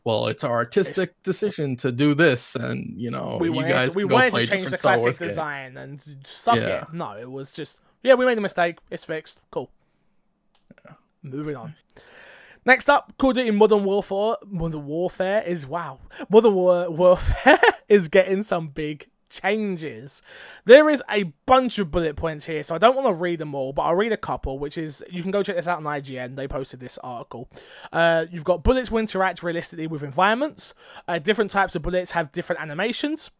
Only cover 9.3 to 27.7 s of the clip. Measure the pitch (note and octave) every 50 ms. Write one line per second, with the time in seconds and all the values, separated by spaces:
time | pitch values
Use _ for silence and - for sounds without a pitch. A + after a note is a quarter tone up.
9.3 | - - _ _ - E3 B2+ - _ _ _ _ _ _ _ _ _ _ _ _
10.3 | _ _ _ _ _ _ _ _ _ _ _ - - _ _ _ _ _ - C#3+
11.3 | C3 D3 D3+ D3+ C#3+ B2 A2+ D#3 D3+ - _ _ _ - - _ - - - -
12.3 | - - - - - _ _ A3+ C4 B3 - - C#4+ C#4 - - - - C4+ C4
13.3 | B3 B3+ B3+ A3+ G#3 G3+ G#3+ G#3 G#3+ G#3 G3+ F#3+ G3 G3+ F#3+ - G3 G3 G#3 A3
14.3 | A#3 - - G3+ G3+ E3 E3 E3 D#3 D3+ D3 C#3 D3+ E3 F3+ F3 - - F#3 F#3+
15.3 | G3+ G#3+ - E3+ F3+ E3 C#3 C3 D3+ E3+ E3+ C#3+ C3 - - - - - D4+ -
16.3 | F#3 A3+ A3+ A3+ G3 F#3 F3+ F3+ F3+ F3 F3 F3+ E3 D3+ F3+ F3+ F3+ F3+ - -
17.3 | - - - B3+ E4 - - A4 - - _ - G#3 G#3 E3+ D3+ - F#3+ F#3 F#3
18.3 | F#3+ F#3+ G#3 - F#3+ F3 E3 D3+ C#3 - D3+ D3+ D#3 C#3+ - - _ _ _ _
19.3 | - - - F#3+ G#3 A3 G#3+ G3+ F#3 D#3+ D#3+ C#3+ A2+ A2 C#3 C#3+ - - - -
20.3 | - - - - - - _ - A#3+ D4 D4+ D#4 D4+ B3+ - - G#3 G#3 G3 E3
21.3 | - _ _ - B3+ C4 B3+ A#3+ - G#3 G3 D3+ D3 F3 E3+ D#3 D3 - - E3
22.3 | D#3 D3+ - E3 D#3+ D3+ D3 - E3 E3 G3+ A#3+ C4 C4+ C#4 A#3+ F#3 D#3+ F3+ F3
23.3 | F3 D#3 D#3 D3+ C#3+ C#3 C3 C3 C#3 E3 D3 D#3 E3 F#3 G#3+ A#3 G#3+ G3+ - -
24.3 | C3+ - - C#3+ C3+ C3+ C#3+ D3 - E3+ D#3+ D#3 C#3 - - - F3+ F3+ E3+ F#3+
25.3 | F#3+ G3+ F#3+ G3+ F#3+ F3 D#3 F3 F3 D#3 D#3 D3+ D3 C#3+ C#3 C3+ C3 B2+ B2+ B2
26.3 | C3+ C3+ C3+ C3+ D3 C#3 C3 - - B2 B2+ B2 - - - B2+ B2 A#2 A2+ -
27.3 | - A#2+ B2 - _ - - -